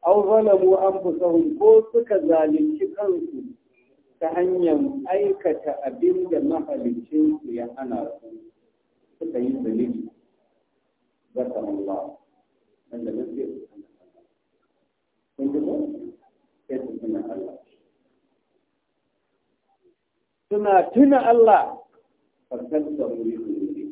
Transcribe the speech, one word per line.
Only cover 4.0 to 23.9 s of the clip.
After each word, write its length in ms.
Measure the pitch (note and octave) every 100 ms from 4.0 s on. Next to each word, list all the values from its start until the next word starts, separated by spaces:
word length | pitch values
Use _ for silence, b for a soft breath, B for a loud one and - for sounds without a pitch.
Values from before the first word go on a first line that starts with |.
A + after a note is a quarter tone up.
| _ _
ta 120 | E3
hanyar 460 | E3+ F3+ F3+ E3+ D3+ C#3 C3+
aikata 720 | - - C3 - F3+ - D#3 C#3
abin 460 | C#3 B2+ E4+ - -
da 120 | D#3+
mahaliccinsu 1040 | C#3 E3 - C#3 A#2+ - - D#3 D#3 D3+ B2+
ya 220 | A#2 A#2+
hana 380 | A#2+ B2+ A2+ G2 -
su. 180 | - - - _ _ _ _ _ _ _
Suka 160 | - B2+
yi 140 | B2+
zunubi. 580 | C3+ A#2 A2+ B2 - - _ _ _ _ _ _ _ _ _ _ _ _ B2+
Zaka 180 | B2
Allah. 640 | A2 G#2 G2+ G2 F#2+ G2 - _ _ _ _ _ _ _
Wanda 200 | A#3+ -
nan 180 | - -
sai 160 | - -
su 160 | -
tuna 260 | - D4+ -
Allah. 320 | _ _ _ _ _ _ _ _ _ _ _ _ _ _ -
Kun 80 | C4+
ji 120 | -
ko? 160 | - - - - - - _ _ _ _ _
Sai 80 | C3
su 140 | B2 A2
tuna 260 | A2+ G2+
Allah. 340 | - F#2+ - - _ _ _ _ _ _ _ _ _ _ _ _ _ _ _ _ _ _ _ _ _ G5 F#4 _ _ _ _ _ _
Suna 220 | G#3 G#3 F#3+ E3+
tuna 320 | A3 C#4 C4+
Allah. 440 | A#3 A#3+ A3+ F#3 B2 - - _ _ _ _ _ _
Fasalta 540 | - - D3+ D3 - C3
wuri 320 | A#2 A2+ A2+
zunubi. 480 | A2 - - - -